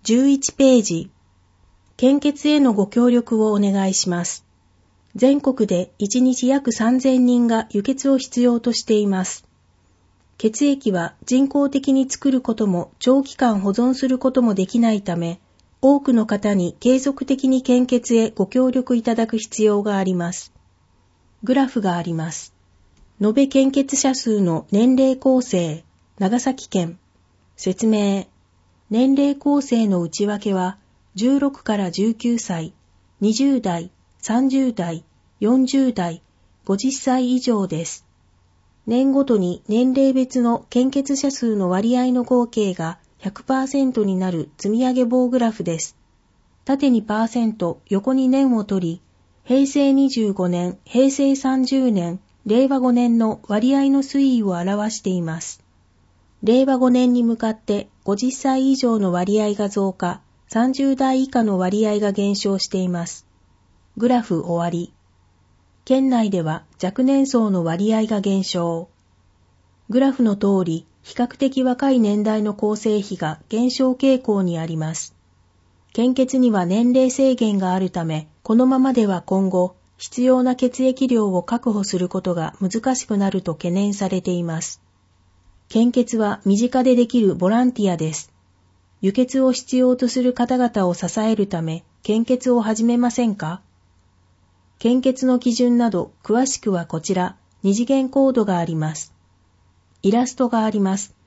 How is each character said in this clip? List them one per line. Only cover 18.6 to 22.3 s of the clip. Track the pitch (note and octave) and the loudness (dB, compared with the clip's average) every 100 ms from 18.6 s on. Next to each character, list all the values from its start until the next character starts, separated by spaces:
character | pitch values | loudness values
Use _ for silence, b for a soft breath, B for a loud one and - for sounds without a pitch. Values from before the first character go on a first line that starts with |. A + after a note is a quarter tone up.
| B3+ | 2
力 | B3+ B3 A#3+ | 0 0 -2
い | |
た | A3+ | 0
だ | A#3 A3+ | -2 -2
く | A3+ | -4
必 | A3 - | -6 0
要 | G#3+ G3+ | 2 2
が | G#3 G3+ | 0 -2
あ | F#3+ | 0
り | |
ま | F3+ E3+ | -2 -4
す。 | F3+ - _ _ _ _ _ _ _ _ _ | -8 -14 _ _ _ _ _ _ _ _ _
グ | G#3 | -2
ラ | C4 C4+ | 0 2
フ | B3 | 0
が | G3 F3 | -2 -2
あ | |
り | E3+ | -4
ま | E3 D#3+ | -6 -6